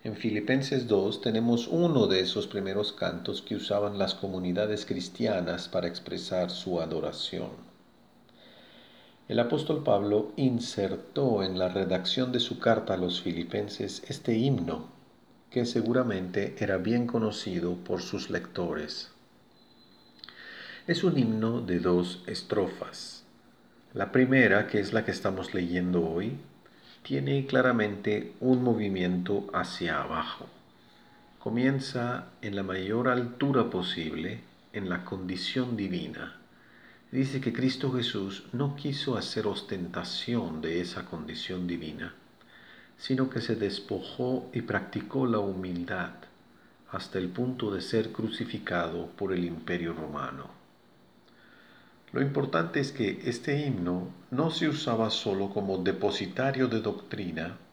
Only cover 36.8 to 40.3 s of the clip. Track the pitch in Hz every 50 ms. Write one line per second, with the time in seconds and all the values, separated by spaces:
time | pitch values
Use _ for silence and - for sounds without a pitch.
36.8 | - - - - - - - 127 135 135 - 131 135 123 110 - 127 127 127 -
37.8 | - 135 127 123 117 - - 104 95 98 98 - - - - 120 143 143 143 -
38.8 | - 147 139 143 - 139 123 101 - - - 113 107 104 98 - - - 107 92
39.8 | 87 87 - 87 90 - - - - -